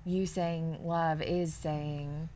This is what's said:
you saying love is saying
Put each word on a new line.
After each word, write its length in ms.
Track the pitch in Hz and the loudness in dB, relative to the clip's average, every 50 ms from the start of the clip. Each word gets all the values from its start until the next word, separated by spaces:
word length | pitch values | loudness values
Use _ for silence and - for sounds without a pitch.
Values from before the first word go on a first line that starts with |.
| - | -2
you 200 | 180 180 190 190 | 0 2 2 2
saying 600 | 175 - 190 170 170 170 165 165 160 156 - - | 0 0 0 0 0 0 0 0 -2 -2 -2 -2
love 360 | 170 170 170 165 160 156 151 | 0 2 4 4 4 2 2
is 320 | - - 175 180 175 160 156 | 2 2 2 2 2 0 -2
saying 760 | - - 156 151 147 147 151 147 147 143 143 147 151 160 160 - | -2 -2 0 0 0 -2 -2 -4 -4 -4 -4 -4 -4 -6 -6 -8